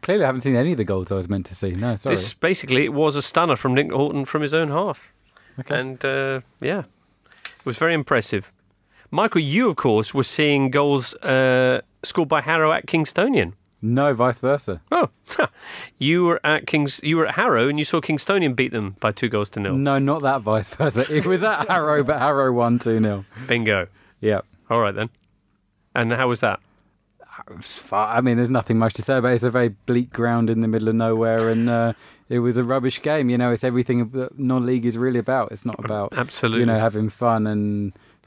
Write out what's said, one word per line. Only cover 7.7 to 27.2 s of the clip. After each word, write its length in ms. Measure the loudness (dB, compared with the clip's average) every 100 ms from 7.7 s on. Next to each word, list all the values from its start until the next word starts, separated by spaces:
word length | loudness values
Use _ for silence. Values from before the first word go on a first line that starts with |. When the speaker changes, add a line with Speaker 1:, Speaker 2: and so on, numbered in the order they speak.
| -2
Speaker 2:
very 160 | 0
impressive. 580 | 0 0 0 0 -4 -6 _ _ _ _ _ _
Michael, 300 | -2 0 0
you, 280 | 2 2 0
of 60 | 0
course, 380 | 2 2 2
were 100 | -2
seeing 460 | -2 0 2 2 2
goals, 460 | 2 2 0 -2 -6
uh, 640 | 0 2 4 4 2 0 -4 _
scored 240 | -4 -2 0
by 120 | 0
Harrow 300 | 2 2 2
at 140 | 0 -2
Kingstonian. 680 | -2 0 0 2 2 0 -6 _ _
Speaker 1:
No, 320 | 0 2 2
vice 260 | 2 0 0
versa. 420 | -2 -2 -4 -10 -2
Speaker 2:
Oh, 180 | 0 0 -4 -6 -4
<laughs> 100 | -4 -6 -18 -18 -18 _
you 260 | 0 2 2
were 160 | 2
at 220 | 2 0 0
Kings, 340 | 0 0 -2
you 120 | -2 0
were 120 | 0
at 80 | 0
Harrow, 340 | 2 4 2
and 80 | 0
you 80 | 0
saw 160 | -2
Kingstonian 540 | 0 -2 0 2 2 0
beat 160 | -2
them 240 | -2 -6 -2
by 120 | -2
two 180 | 0 -2
goals 200 | -2 -2
to 100 | -4
nil. 160 | -2 0
Speaker 1:
No, 240 | 0 2
not 240 | 2 0
that 180 | 0 -2
vice 260 | 0 -2 -2
versa. 360 | -2 0 0 0 0
It 120 | 0
was 160 | 0
at 260 | 0 -2 0
Harrow, 340 | 0 2 2
but 140 | 2 2
Harrow 340 | 2 2 2
won 280 | 4 2 2
two 200 | 2 2
nil. 240 | 2 -2 -8 -16 -4
Speaker 2:
Bingo. 400 | 0 2 0 -2 _ _ _
Speaker 1:
Yep. 260 | 0 0 -4 _ _
Speaker 2:
All 80 | 0
right 140 | 0 -2
then. 140 | -8 -10 _ _ _ _ _ _ _
And 180 | -2 0
how 160 | 0 0
was 120 | 0
that? 200 | 0 -2 _ _ _ _ _ _